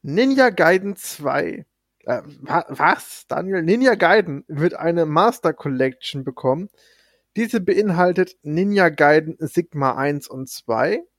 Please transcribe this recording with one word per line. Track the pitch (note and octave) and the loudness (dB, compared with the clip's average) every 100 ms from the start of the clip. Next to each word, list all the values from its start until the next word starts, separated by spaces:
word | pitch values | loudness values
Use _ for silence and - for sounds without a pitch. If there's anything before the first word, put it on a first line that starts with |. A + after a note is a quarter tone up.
Ninja | C#3 E3 C4 C4+ B3+ | -2 0 2 4 2
Gaiden | F#3 D#3+ F#3 G3 G3 | 4 2 2 -2 -10
zwei. | - - C#3+ C#3 E3 - D#3 _ _ _ | -14 -8 -4 -4 -4 -8 -16 _ _ _
Äh, | - A#2+ D3 C#3+ | -2 -2 -6 -20
wa-, | C3+ E3+ - | -2 -2 -2
was, | C3+ C#3+ - - - _ | 0 0 0 -6 -20 _
Daniel? | D3 F#3 F#3+ | -6 -4 -2
Ninja | E3 A#3 C4 | 0 2 4
Gaiden | A3+ E3+ G#3+ F3 C#3 - | 4 4 4 2 -8 -10
wird | D3 E3+ | -2 -2
eine | - E3 E3+ D#3+ | 0 -2 0 2
Master | D3+ G#3+ A#3 E3 | 4 2 2 -4
Collection | D3 D3 C3 C3 B2+ - C#3+ | -2 -6 -2 -2 -4 -12 -10
bekommen. | C3 B2+ C3 C#3+ G3+ _ _ _ _ _ _ - | -10 -6 -4 -4 -6 _ _ _ _ _ _ -6
Diese | A3+ A#3 | -2 -2
beinhaltet | F#3 G3 G#3+ E3+ F3+ F3+ F3+ _ | 0 0 0 2 2 2 -2 _
Ninja | D3 D#3 G3 G3+ F3 | -6 -2 0 2 2
Gaiden | D3+ D3 D3+ D#3 - | 4 4 4 2 -10
Sigma | D#3 - E3+ D3+ C3 | -4 -4 -4 -2 -2
eins | A#2+ C#3 D3 - | 0 -2 -4 -8
und | C3 C3 | -14 -14
zwei | - - A2+ C#3+ A3+ F4 | -14 -4 -2 0 -2 -8